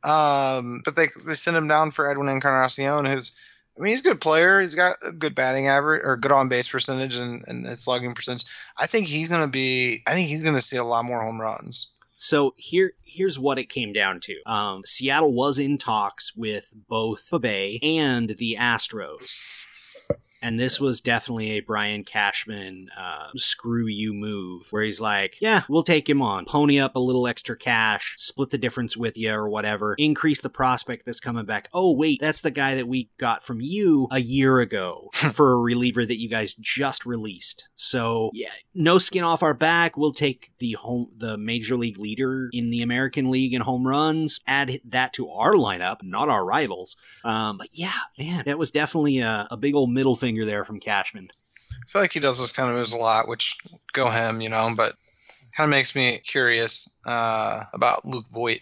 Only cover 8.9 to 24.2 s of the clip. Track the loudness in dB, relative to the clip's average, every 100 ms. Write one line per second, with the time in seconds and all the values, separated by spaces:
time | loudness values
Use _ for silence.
8.9 | 0 0 -2 0 0 0 0 0 2 0
9.9 | 0 0 0 0 0 0 4 2 2 0
10.9 | 0 0 -4 -4 -4 -6 -8 -2 -2 -2
11.9 | _ _ _ -2 2 2 -2 -4 0 0
12.9 | -2 _ -4 -4 0 -2 -2 -4 -6 -4
13.9 | 0 0 -2 -8 -14 -6 -4 -2 -4 -4
14.9 | -2 0 2 4 4 0 0 0 -2 0
15.9 | -2 -2 -6 -12 -8 -6 -6 -10 -20 _
16.9 | -4 -2 -6 -4 -2 -2 -2 -4 -4 -2
17.9 | 0 0 0 -2 -4 -4 0 0 0 -2
18.9 | -8 -12 -12 -12 -12 -12 -16 -18 -20 -20
19.9 | -20 _ -8 _ -10 -6 -2 0 0 0
20.9 | -2 0 -2 -2 -6 -4 -4 -4 -4 -2
21.9 | -4 -6 0 0 -2 -8 -10 -12 -16 -18
22.9 | -14 -12 -12 -12 -8 -6 -6 -4 -2 -2
23.9 | -4 -4 -6